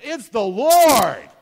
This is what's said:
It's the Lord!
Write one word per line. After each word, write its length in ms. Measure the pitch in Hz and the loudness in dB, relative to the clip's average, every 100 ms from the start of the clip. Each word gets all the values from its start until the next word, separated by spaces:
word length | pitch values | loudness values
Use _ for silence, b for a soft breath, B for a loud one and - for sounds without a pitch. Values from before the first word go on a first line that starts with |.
It's 260 | 247 320 208 | -10 -12 -8
the 120 | 226 | -6
Lord! 840 | 196 185 294 339 330 262 180 113 76 _ | -6 -4 2 4 4 2 0 -6 -18 _